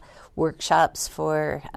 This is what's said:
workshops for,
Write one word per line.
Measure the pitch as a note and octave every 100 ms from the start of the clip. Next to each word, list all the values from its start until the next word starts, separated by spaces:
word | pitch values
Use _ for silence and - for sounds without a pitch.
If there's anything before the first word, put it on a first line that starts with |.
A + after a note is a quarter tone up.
| - - -
workshops | - D#3+ - - E3 D#3 - -
for, | - D#3 D#3 D3+ D3 -